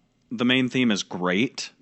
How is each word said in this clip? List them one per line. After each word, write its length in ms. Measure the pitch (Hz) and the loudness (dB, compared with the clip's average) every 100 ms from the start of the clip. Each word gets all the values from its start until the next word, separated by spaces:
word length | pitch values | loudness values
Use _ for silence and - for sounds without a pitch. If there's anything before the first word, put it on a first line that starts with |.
| _ _ - | _ _ -12
the 140 | 113 | -2
main 240 | 123 127 127 | 2 2 2
theme 220 | 131 123 | 2 2
is 120 | 98 | 0
great, 680 | - 92 90 92 131 - - _ | -4 -4 0 0 -2 -4 -14 _